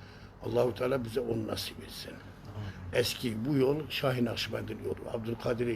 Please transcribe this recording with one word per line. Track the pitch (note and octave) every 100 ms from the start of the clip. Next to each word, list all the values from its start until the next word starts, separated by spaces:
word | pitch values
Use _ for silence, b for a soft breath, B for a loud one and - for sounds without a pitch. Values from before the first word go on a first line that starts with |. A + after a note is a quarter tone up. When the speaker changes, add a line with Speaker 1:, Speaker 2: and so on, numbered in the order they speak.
| B B B B
Speaker 1:
Allahu | A2 A#2 A#2+ -
Teala | B2+ C3+ A2+
bize | B2
onu | A#2 A2+ G#2+
nasip | G2 - -
etsin. | - - -
Speaker 2:
Amin. | - - - - - - - - B2+
Speaker 1:
Eski | A#2+ - B2 G#2+ B2+
bu | C#3+
yol | C3 D3+ D#3
Şah-ı | - C#3 B2+ A#2
Nakşibend'in | G#2 A2 A2+ G#2+ G#2+
yolu, | G#2 - - A#2+
Abdülkadir | A2+ A#2 B2+ A#2 A#2+